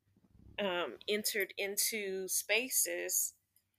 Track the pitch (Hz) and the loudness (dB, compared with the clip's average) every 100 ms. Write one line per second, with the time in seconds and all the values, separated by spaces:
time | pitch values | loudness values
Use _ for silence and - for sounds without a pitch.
0 | _ _ _ - - - 196 175 147 104 | _ _ _ -20 -12 -4 0 0 0 -4
1 | - 214 214 214 185 - 196 202 - 220 | -2 0 0 0 -2 -2 -2 0 0 0
2 | 196 190 185 - - 214 254 - 175 175 | -2 -2 -2 -2 2 2 4 2 2 0
3 | 180 - - - _ _ _ | 0 0 0 -6 _ _ _